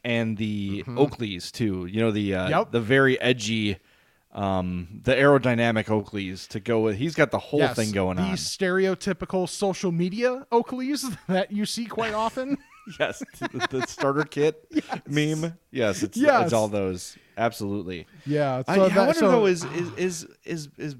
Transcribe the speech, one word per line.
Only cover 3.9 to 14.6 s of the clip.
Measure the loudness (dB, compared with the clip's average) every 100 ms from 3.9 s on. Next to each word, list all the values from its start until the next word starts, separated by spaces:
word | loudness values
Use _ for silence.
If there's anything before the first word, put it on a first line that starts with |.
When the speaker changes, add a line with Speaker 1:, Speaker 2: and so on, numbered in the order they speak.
| _ _ _ _
Speaker 1:
um, | -4 0 0 -2 -4 -8 -6
the | 0
aerodynamic | 4 6 6 4 2 2 0
Oakleys | 0 -2 -2 -6 -6 -8 -10
to | -8
go | 0 2
with. | 2 0
He's | -2
got | 2 2
the | 0
whole | -2 0
Speaker 2:
Yes, | 2 0
Speaker 1:
thing | 0
going | 0 0 0
Speaker 2:
the |
Speaker 1:
on. | -2 -2
Speaker 2:
stereotypical | -6 -2 0 2 0 0 -4 -4 -4 -2 -2
social | -2 -2 -2 -2
media | 0 -2 0 0 -2 0
Oakleys | 0 0 -4 -2 -2 -4 -6
<laughs> | -2
that | -2 0
you | -4 -4
see | -4 -6
quite | -4 -4
often. | -2 -2 -4 -4 -6
Speaker 1:
<laughs> | -8 -20 -16 -4
Yes, | -4 -4 -14 -8
the, | -8 -4 -4
the | -2 -4
starter | -2 0 0
kit | -2 0 0 0